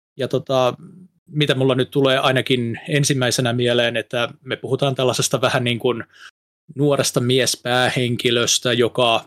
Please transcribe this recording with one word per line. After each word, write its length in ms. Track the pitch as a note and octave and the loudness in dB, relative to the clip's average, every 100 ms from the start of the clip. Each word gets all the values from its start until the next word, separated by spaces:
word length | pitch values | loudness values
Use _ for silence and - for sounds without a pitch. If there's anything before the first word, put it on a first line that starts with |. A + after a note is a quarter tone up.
| _ - | _ -8
Ja 100 | B2 | -4
tota, 460 | C3 - C3 B2+ A#2+ - - - _ - | -4 -2 0 0 -2 -10 -20 -20 _ -8
mitä 240 | D3 D3 | -2 0
mulla 200 | C3 C3+ | 2 2
nyt 160 | B2+ B2+ | 0 0
tulee 280 | C#3+ C3+ C3 | 0 2 2
ainakin 640 | C#3 B2+ A#2 B2+ A#2 A2 - | 2 2 2 0 -2 -6 -2
ensimmäisenä 640 | D3 C#3+ C3+ B2 A2+ B2 | 0 0 0 0 0 0
mieleen, 440 | A#2+ A#2+ A#2+ A#2 A#2 | 0 0 2 0 -2
että 320 | - A#2+ A#2 - | -4 -4 -4 -8
me 140 | C3 A2+ | -10 -8
puhutaan 380 | A#2 C3 C#3 | -4 -2 0
tällaisesta 460 | C3 B2+ A2+ B2+ C3 | 0 0 0 -2 0
vähän 240 | B2 C3+ | 0 0
niin 140 | A#2+ A#2 | -2 0
kuin 260 | B2+ A#2 - - - - _ _ - B2+ | -2 -2 -6 -18 -20 -20 _ _ -14 -2
nuoresta 440 | C#3+ C#3 - - | 0 0 0 0
miespäähenkilöstä, 1500 | B2 C3 A#2 - A#2+ B2 B2 C3+ B2 A#2+ B2 A#2+ A2+ - B2+ | 2 2 0 -2 -2 0 0 0 -2 0 0 0 0 0 0
joka 520 | A#2+ A2+ - A#2+ A2+ | 0 0 2 2 2